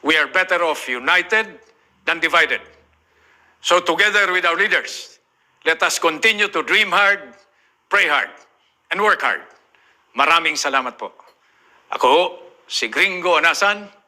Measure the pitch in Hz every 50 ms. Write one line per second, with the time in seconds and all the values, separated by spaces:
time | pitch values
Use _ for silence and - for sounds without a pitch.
0 | - 139 160 156 147 131 - 185 185 180 185 175 175 160 147 - - - 123 123
1 | 123 147 175 180 175 175 220 220 220 - 175 - _ _ _ _ _ _ _ _
2 | _ - 165 165 165 165 165 170 160 139 127 - - - - _ _ _ _ _
3 | _ _ _ _ _ _ _ _ _ _ _ _ - - 170 180 175 175 160 160
4 | 202 208 202 208 202 185 180 180 175 170 165 170 202 214 185 156 - - - -
5 | - - - _ _ _ _ _ _ _ _ _ _ 156 165 160 196 165 - -
6 | - 165 156 151 - 226 214 208 208 196 - 165 151 - 175 208 214 196 170 190
7 | 202 196 202 196 147 - - - _ _ _ _ _ _ _ _ _ _ - 202
8 | 190 160 151 135 104 85 - - - _ _ _ _ _ _ _ _ _ 165 185
9 | 208 214 190 - - 123 98 71 - - - _ _ _ _ _ _ _ _ _
10 | _ _ _ 120 139 151 165 170 165 156 151 143 - 143 135 139 131 127 117 -
11 | 110 95 - _ - - _ _ _ _ _ _ _ _ _ _ _ _ - -
12 | - 123 139 165 185 180 - - - - _ _ _ _ - - 123 113 110 143
13 | 180 196 185 180 180 180 175 156 156 170 156 - 202 202 208 208 208 202 _ _
14 | _